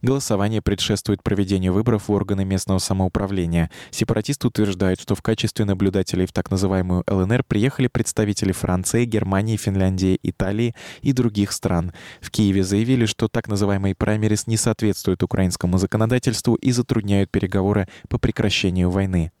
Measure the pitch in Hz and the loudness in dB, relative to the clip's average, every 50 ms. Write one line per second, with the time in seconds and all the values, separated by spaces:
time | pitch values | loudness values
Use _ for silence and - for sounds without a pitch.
0 | - 127 135 139 - - 110 95 98 107 110 107 - - 101 92 - - 107 98 | 0 0 0 0 0 0 0 0 0 0 0 -2 0 0 -2 0 0 0 0 -2
1 | - - 104 95 _ - 104 95 101 95 101 95 92 92 90 98 110 120 110 104 | 0 -2 -2 0 _ -2 0 0 2 2 2 2 2 2 2 2 2 2 0 0
2 | - - 104 101 98 98 101 95 98 95 95 92 - - 95 92 - - 95 95 | 0 0 0 0 2 0 -2 -2 0 0 0 -2 0 0 0 0 0 -2 0 0
3 | 95 92 - - 101 95 98 95 87 82 85 85 85 82 - - - - - - | 0 0 0 -2 -2 -2 -2 -2 0 2 2 2 0 0 -2 -14 -20 -14 -4 -4
4 | 113 - - 107 107 - 143 - - 123 - - 107 101 95 90 98 92 92 - | -2 0 0 -2 -2 -4 -6 -2 -2 -2 0 2 0 0 2 0 0 0 0 -2
5 | - - 101 - - - 110 - - 110 - - 110 101 98 92 98 98 92 98 | -2 -4 -4 -2 0 -2 -2 0 -2 -4 -2 -2 0 0 0 0 0 0 2 0
6 | 92 - - 90 92 - - - - - 98 92 98 95 95 92 90 90 90 90 | 0 0 0 0 -2 0 -2 -4 -2 -2 -2 0 0 2 2 0 0 0 0 -2
7 | 87 - 98 95 92 95 113 127 - _ - 104 104 135 - - 131 120 _ - | 0 0 0 0 2 2 2 0 0 _ 0 0 0 0 0 0 -2 -2 _ -4
8 | 113 - - - 107 104 101 - - 95 92 - - - 92 90 92 - - 117 | -6 -4 0 0 0 0 0 -2 0 -2 -2 -2 -2 -2 0 0 -2 0 0 0
9 | 120 117 110 107 98 95 95 95 104 110 113 104 - 107 98 98 95 95 95 92 | 0 0 0 -2 0 0 0 0 0 0 -2 -2 -2 -2 0 2 2 2 2 2
10 | 95 92 92 - - - - _ - 95 101 107 120 117 113 - - - - - | 2 2 2 2 -2 -6 -4 _ -4 -2 0 0 0 -2 -2 -6 -16 -20 -18 -4
11 | - 139 135 127 123 117 104 104 101 95 - - - 92 90 87 82 90 - - | -2 0 0 2 0 0 2 0 -2 -2 -2 -4 -2 0 0 0 -2 -4 -8 -12
12 | - - - - - - - - 110 101 95 98 95 92 101 101 110 120 131 123 | -18 -20 -20 -18 -18 -6 0 2 2 4 4 2 2 2 2 0 2 2 2 2
13 | 113 104 - _ 117 107 _ 117 - - 104 98 104 101 101 98 98 98 95 _ | 2 0 0 _ -2 -2 _ -4 -4 -2 -2 0 2 2 0 0 0 -2 0 _
14 | - 101 107 107 107 107 107 104 - - 113 107 - 117 107 - - 107 95 - | 0 0 0 0 2 0 0 0 0 -2 -2 0 0 0 0 0 0 0 0 0
15 | - - 92 - - 90 - - 95 90 87 - - 87 90 92 95 95 - 110 | 0 -2 0 0 0 -2 0 0 0 0 0 0 -2 0 2 2 0 0 0 0
16 | 110 113 127 127 - - 110 - - - 117 - - - 123 120 120 - 131 117 | 0 2 0 0 0 0 -2 0 0 0 0 2 2 0 0 0 0 0 0 -2
17 | 101 101 101 98 98 - - 98 - 90 - 98 92 98 101 104 95 - - - | 0 2 2 2 2 0 0 -2 -2 0 0 0 2 2 2 2 0 -2 -6 -20
18 | - - - 123 - - - - 113 104 - - - 95 90 92 90 87 90 98 | -10 -6 -4 -2 0 -2 0 0 0 0 0 0 0 0 2 2 2 2 2 0
19 | 98 95 92 90 80 82 _ _ | 0 0 0 0 0 -2 _ _